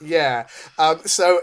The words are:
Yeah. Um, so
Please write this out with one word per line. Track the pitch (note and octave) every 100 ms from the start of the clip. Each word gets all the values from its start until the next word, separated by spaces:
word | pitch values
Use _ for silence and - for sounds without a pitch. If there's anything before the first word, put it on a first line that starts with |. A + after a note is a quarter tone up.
Yeah. | D3+ E3 C#3+ A#2+ A#2 - - -
Um, | D#3 D#3+ G3+
so | - F3+ F3+